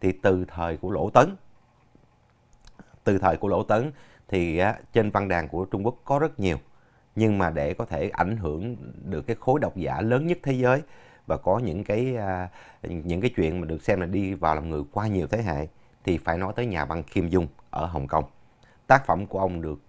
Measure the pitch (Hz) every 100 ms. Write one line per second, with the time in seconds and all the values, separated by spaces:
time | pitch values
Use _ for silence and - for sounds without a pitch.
0 | 95 92 101 92 90 90 85 80 92 87
1 | 98 123 165 196 - - _ _ _ _
2 | _ _ _ _ _ - - - - -
3 | 107 98 92 80 101 92 107 107 151 143
4 | - - - 95 85 80 101 117 - 117
5 | 104 101 98 87 76 85 95 98 107 -
6 | - 139 156 143 95 69 - - _ _
7 | _ 107 110 101 87 80 73 95 117 78
8 | 95 - 87 113 82 78 117 117 62 -
9 | - 80 - 113 - 147 90 92 69 69
10 | 110 127 165 175 139 127 123 139 - -
11 | - - - 76 87 107 110 87 101 107
12 | 127 120 98 92 90 - - - 82 85
13 | 85 87 123 101 80 90 80 80 - 95
14 | 87 98 95 98 80 78 80 76 71 101
15 | 107 95 76 110 101 73 78 - - _
16 | 98 85 85 85 95 117 120 85 71 82
17 | - 98 85 90 78 - - - 85 78
18 | 69 78 76 - - _ - - - 131
19 | - 85 101 95 95 87 78 73